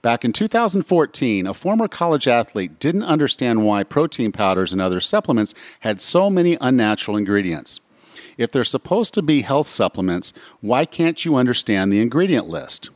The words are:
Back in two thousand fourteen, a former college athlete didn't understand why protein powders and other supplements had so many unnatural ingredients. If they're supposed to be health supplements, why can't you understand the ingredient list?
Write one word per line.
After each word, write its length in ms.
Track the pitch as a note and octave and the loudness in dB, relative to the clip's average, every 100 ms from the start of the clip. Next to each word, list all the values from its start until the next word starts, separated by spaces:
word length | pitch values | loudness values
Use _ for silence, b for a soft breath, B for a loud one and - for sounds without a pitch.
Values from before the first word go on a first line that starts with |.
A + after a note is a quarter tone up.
Back 240 | A#2 A#2 A#2+ | 0 0 -2
in 80 | |
two 140 | - G#3+ | -2 0
thousand 340 | A3+ A3+ F#3+ | 2 2 -2
fourteen, 640 | D#3+ F3 D3 - C3 G2+ F#2 | 2 2 2 0 0 0 -2
a 80 | |
former 340 | - F3+ A3 G#3+ | -4 -2 0 -2
college 400 | - E3+ D3+ C3 | -2 0 2 2
athlete 500 | A#2+ A2+ G#2+ F#2 - | 2 0 -4 -6 -2
didn't 260 | C#3+ F#3 | -2 0
understand 600 | G#3+ D3+ C#3 - B2 A2+ | 0 2 2 0 0 2
why 180 | G#2+ G2+ | 2 0
protein 460 | G2 C#3+ D#3+ - A2 | 0 -2 -2 -2 -4
powders 420 | - G2 F#2 F2+ | 0 0 2 0
and 80 | F#2 | -2
other 180 | F#2 F2+ | -2 -2
supplements 540 | - G#3 - A#2+ G#2+ B B B | 0 -2 0 0 0 B B B
had 220 | A2 G2+ | -6 -2
so 260 | - F3 G3 | 2 4 4
many 300 | F#3 F3 E3+ | 4 2 2
unnatural 560 | C3 B2+ G#2+ G#2+ - G#2 | 2 2 2 0 -2 -2
ingredients. 640 | G2+ G2+ F#2+ D#2 - - _ B B B B B | 0 0 0 -6 -8 -12 _ B B B B B
If 140 | A#2+ | -2
they're 140 | C3+ | 0
supposed 500 | A#2 - - G3 A3 | 0 -2 0 0 0
to 80 | - | -2
be 200 | D3+ D3 | 2 0
health 260 | G#2 C#3 D3+ | 2 0 0
supplements, 640 | - F#2+ - F#2 F2 - B B B | 0 -2 0 -2 -2 -6 B B B
why 240 | G#2 B2 D#3+ | -2 0 0
can't 380 | - E3 D#3+ | 0 0 0
you 120 | E3+ C#3 | 0 2
understand 560 | B2 A#2+ - G2+ F#2+ | 2 0 0 0 2
the 80 | G2+ | 2
ingredient 480 | A#2 C#3 F#3+ C#3 E2+ | 2 0 0 0 -2
list? 420 | D#2+ - - - | -10 -8 -10 -10